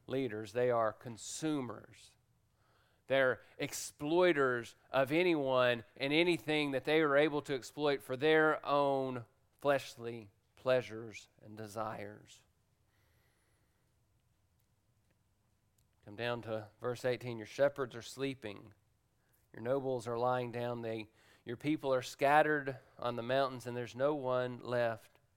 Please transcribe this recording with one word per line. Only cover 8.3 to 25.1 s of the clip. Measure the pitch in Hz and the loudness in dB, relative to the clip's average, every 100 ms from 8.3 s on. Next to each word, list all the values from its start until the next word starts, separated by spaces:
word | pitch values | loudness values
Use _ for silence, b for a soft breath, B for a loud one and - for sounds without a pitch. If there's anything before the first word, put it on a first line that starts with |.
| 156 156 151 | 6 6 2
own | - 143 143 135 131 123 117 _ _ _ | 2 2 4 2 0 -6 -10 _ _ _
fleshly | 143 139 - - 117 117 101 _ _ _ | 2 2 0 -12 -10 -10 -14 _ _ _
pleasures | 131 127 107 110 117 101 - _ | 2 2 2 -10 -12 -14 -18 _
and | 107 107 | -18 -14
desires. | 107 107 110 110 104 104 - - _ _ _ _ _ _ _ _ _ _ _ _ _ _ _ _ _ _ _ _ _ _ _ _ _ _ _ _ _ _ _ _ _ _ _ _ | -10 -6 -6 -8 -12 -16 -20 -20 _ _ _ _ _ _ _ _ _ _ _ _ _ _ _ _ _ _ _ _ _ _ _ _ _ _ _ _ _ _ _ _ _ _ _ _
Come | 107 101 | -16 -6
down | 120 120 | -4 -4
to | 110 110 107 - | -4 -8 -8 -8
verse | 120 120 | -6 -2
eighteen. | 127 123 123 113 | -2 -2 -6 -10
"Your | 107 | -6
shepherds | - 139 139 123 117 | 0 0 0 -8 -8
are | |
sleeping. | - 131 139 127 107 101 107 - _ _ _ _ _ _ _ | -12 -6 -6 -6 -10 -12 -18 -20 _ _ _ _ _ _ _
Your | - | -8
nobles | 117 139 131 127 113 | -2 0 0 -4 -4
are | 117 | 0
lying | 123 127 120 | 0 0 -2
down. | 117 120 120 | -4 -4 -4
They, | 117 113 104 b b b | -6 -6 -8 b b b
your | - 120 | -12 -6
people | 147 151 135 | -2 -2 0
are | 131 | 0
scattered | 123 - 139 151 151 151 135 127 - - | -2 0 6 6 6 2 -2 -10 -12 -8
on | 120 120 | -4 -4
the | |
mountains, | 117 131 135 131 123 | -2 0 0 -4 -8
and | 120 | -6
there's | 117 117 | -6 -2
no | 143 | 0
one | 151 127 127 123 120 | 0 -2 -2 -2 -6
left | - 123 117 110 - | -2 0 0 -2 -12